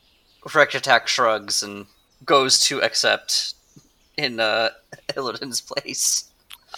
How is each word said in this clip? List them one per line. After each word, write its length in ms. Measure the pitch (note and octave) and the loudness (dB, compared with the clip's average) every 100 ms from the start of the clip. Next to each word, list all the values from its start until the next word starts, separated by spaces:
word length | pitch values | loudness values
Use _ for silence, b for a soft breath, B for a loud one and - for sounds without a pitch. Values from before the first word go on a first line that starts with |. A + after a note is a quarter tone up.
| _ _ _ _ | _ _ _ _
Rectatak 640 | - D#3 C#3 C3+ B2+ A#2+ - | -2 4 4 4 2 2 4
shrugs 540 | - A#2+ G#2+ G2+ - | 2 2 0 -2 -6
and 240 | G#2 G2+ G2+ _ _ _ C3+ | -6 -10 -16 _ _ _ 2
goes 340 | D3 C3 - | 4 4 2
to 200 | - C3+ | 2 0
accept 720 | A2+ - A#2 G2+ - - - - _ - _ _ _ - | 0 0 0 0 -2 -4 -4 -10 _ -20 _ _ _ -6
in, 220 | C#3+ A#2 | -6 -2
uh, 300 | A2 G#2+ A2+ - _ | 0 0 -2 -4 _
<laughs> 160 | - - | -16 -10
Illidan's 520 | - B2+ G#2+ C#3 A#2 | -6 -6 -8 -8 -8
place. 640 | - - - C3 - - - _ _ - _ | -8 -10 -8 -4 -2 -2 -6 _ _ -20 _